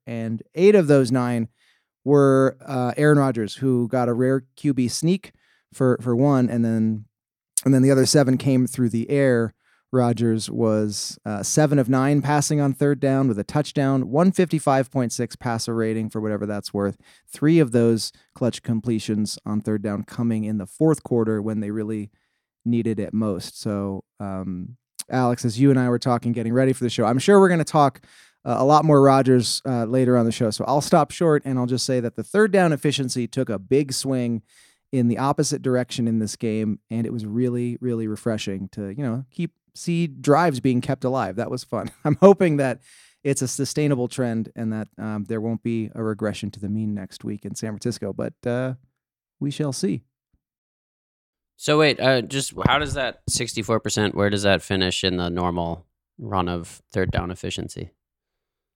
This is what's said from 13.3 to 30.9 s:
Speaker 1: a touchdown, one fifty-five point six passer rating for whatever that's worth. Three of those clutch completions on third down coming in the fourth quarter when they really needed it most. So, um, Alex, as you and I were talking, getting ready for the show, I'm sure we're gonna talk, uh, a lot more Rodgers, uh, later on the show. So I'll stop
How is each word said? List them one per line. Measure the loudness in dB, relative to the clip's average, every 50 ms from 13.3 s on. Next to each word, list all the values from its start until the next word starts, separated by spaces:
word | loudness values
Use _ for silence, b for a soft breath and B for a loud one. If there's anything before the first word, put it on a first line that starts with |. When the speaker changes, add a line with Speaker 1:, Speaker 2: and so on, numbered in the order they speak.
| 0 -2
Speaker 1:
a | -4
touchdown, | -2 -2 -2 -2 -2 -2 -2 0 0 0 0 -2 0
one | 2 2 2 2
fifty-five | 2 2 0 0 0 -2 0 2 2 2 0 0
point | -2 -2 -2 -2
six | -4 -6 -6 -6 -8
passer | -8 -6 -4 -4 -4 -4 -4 -2
rating | -2 -2 -2 -2 -4 -4 -6
for | -6 -6
whatever | -4 -4 -4 -4 -4
that's | -6 -6 -8 -8 -6
worth. | -4 -2 -2 -2 -4 _ b b b b b
Three | b -6 0 2 4 6 4
of | 4 4
those | 4 4 4 4 4 2 -2 -6 b b b b
clutch | b -4 -2 -2 -4 -4
completions | -4 -4 -4 -4 -2 -4 -4 -4 -2 -4 -2 -2 -2 -4 -6 -8 -8
on | -6 -6 -4
third | -4 -4 -4 -4
down | -4 -6 -6 -6 -8
coming | -10 -6 -4 -4 -2 -2 -2 -4
in | -4 -6 -6
the | -8
fourth | -8 -2 0 2 2 2 0
quarter | -2 -2 0 0 0 0 -2 -2
when | -4 -4 -4 -6
they | -6 -6
really | -6 -6 -6 -6 -6 -8 -8 -12 _ _ _ _ _ _ _ _ _ _ -4
needed | -2 0 0 0 -2 -2 -4
it | -4 -4
most. | -2 -2 -2 -2 -2 -4 -6 -10 -12 -8
So, | -6 -4 -4 -4 -4 -4 -6 -8 -12 _ _ -12
um, | -10 -8 -8 -8 -8 -8 -8 -10 -10 -12 -16 _ _ _ _ -16 -10 -4
Alex, | -2 0 0 0 0 -2 -4
as | -4 0 2
you | 4 4
and | 4 4
I | 2 0
were | 0 0
talking, | 0 0 -2 0 -2 -4
getting | -4 -4 -4 -2
ready | 0 0 2 0 0
for | -2 -4
the | -4
show, | 0 0 0
I'm | 2 2 2
sure | 4 6 6 8
we're | 6 6
gonna | 4 2 0
talk, | 0 2 4 4 4 2 -4 b b b b b b b b b
uh, | -4 0 2
a | 4
lot | 6 6 6 6
more | 6 6 8
Rodgers, | 8 8 6 6 6 6 4 4 4 0 -4 -4 -4
uh, | -4 -4 -2 -2
later | 0 0 2 2 4 4 4
on | 4
the | 2
show. | 0 0 -2 -2
So | -2 -2 -2 0
I'll | 0 0
stop | 2 4